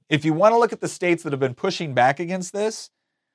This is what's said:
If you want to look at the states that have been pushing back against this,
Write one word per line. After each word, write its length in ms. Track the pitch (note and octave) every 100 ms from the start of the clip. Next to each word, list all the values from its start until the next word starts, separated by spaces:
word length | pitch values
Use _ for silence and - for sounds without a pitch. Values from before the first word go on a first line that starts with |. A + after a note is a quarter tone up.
| _
If 160 | D3+
you 80 | D3+
want 220 | D#3 G#3
to 40 | A#3
look 140 | A#3
at 80 | A3+
the 80 | F3
states 360 | - F3+ E3+
that 80 | D#3
have 80 | C#3
been 140 | C3
pushing 380 | B2 F#3+ F3+ E3
back 280 | B2 B2+ C#3+
against 320 | F3 F#3 F3+
this, 380 | G3+ G#3+ A3 - _ _ _ _